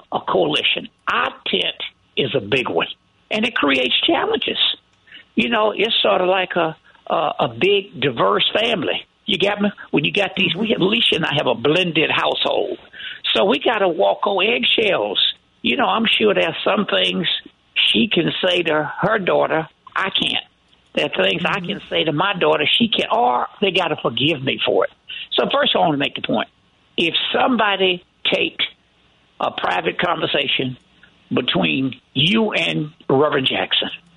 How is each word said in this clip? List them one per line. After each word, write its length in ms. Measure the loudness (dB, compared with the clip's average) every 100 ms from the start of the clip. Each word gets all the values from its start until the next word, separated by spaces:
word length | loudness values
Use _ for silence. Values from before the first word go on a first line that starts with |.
| -6 -6
a 20 |
coalition, 680 | -2 0 2 0 0 -2 -6 -10 -4
our 260 | -2 -2 -4 -4
tent 280 | -2 -4 -6 -12 -16 _ -4
is 140 | -2
a 60 | -2 0 -2
big 120 | 0 -2
one, 80 | -2 -6 _ _ _
and 140 | -4
it 100 | -2
creates 400 | 0 0 2 0 0 2
challenges. 500 | 0 0 -2 -4 -2 -2 -2 _ _ _ -20 -6
You 140 | -2 0
know, 180 | 2 0 0
it's 100 | 0 2
sort 180 | 2 2
of 60 | 2
like 260 | 2 0 0
a, 120 | -2 -4 _ -18 -4
a, 140 | -2 0 0 -2
a 20 | 0 2
big, 340 | 2 0 -4
diverse 480 | -2 0 2 2 0 0
family. 380 | 0 0 -2 -4 -8 _ -6
You 100 | -2
got 220 | 0 0
me? 100 | -2 -2 -2
When 140 | -2 0
you 60 |
got 180 | 0 -2 0
these, 180 | -2
we 160 | 0 0
have, 100 | 2
Alicia 360 | 2 2 2 0
and 80 |
I 100 | 0 0
have 100 | 0
a 80 |
blended 560 | 2 2 2 2 0 0
household. 680 | 0 0 0 0 0 -2 -6 -12 -16 -16 -10 -2
So 100 | 2
we 140 | 2 2
gotta 300 | 2 2 2
walk 380 | 2 2 2 0
on 180 | 0 0 0
eggshells. 640 | 0 2 2 0 0 -2 -2 -4 _ _
You 140 | -4 0
know, 100 | 0 2
I'm 100 | 0
sure 280 | 2 2
there 140 | 2 0
are 140 | -2
some 220 | -2 0 0
things 400 | 0 0 -2 -2 -4 -6 -20 _ -2 0
she 200 | 2 2
can 240 | 2 0 0
say 180 | 0 0
to 280 | 0 0 -2 -2
her 160 | 0 0
daughter, 500 | 2 2 2 0 -4 _ -10
I 140 | -4 -2
can't. 360 | -2 -2 -4 -8 _ _ _ _
There 120 | -4 -2
are 100 | 0
things 180 | 0 0 -2
I 140 | -2
can 200 | -4 -8 -4
say 160 | -2
to 80 | 0
my 200 | 0 -2 0
daughter, 260 | 2 2 2 2
she 100 | 2
can't, 240 | 0 0
or 340 | 2 2 0 -2 -2
they 100 | 0
gotta 260 | 0 0 -2
forgive 420 | -2 0 0 0
me 180 | -2 -2
for 200 | 0 2 0
it. 60 | -4 -18 -16 -4 0
So 60 | 0
first, 220 | 2 2
I 40 | 2
wanna 200 | 2 2
make 160 | -2
the 80 | -4
point. 260 | -4 -2 -4 _ _ _ _ -2
If 180 | 0 0 -2
somebody 720 | 0 2 2 2 2 2 0 -6 _ -2
taped 300 | 0 -2 -4 -6 -8 _ _ _ _ _ -4
a 100 | -4
private 480 | -2 -2 0 -2 -2
conversation 800 | -2 0 -2 -2 0 -2 -2 -6 _ _ -20 _ _
between 680 | -2 0 0 0 0 -2 -6 _
you 380 | -2 2 2 2
and 400 | 0 -2 -2 -6 -8 0
Reverend 400 | 4 4 2 0
Jackson, 420 | -2 -2 -2 -4 -8 -18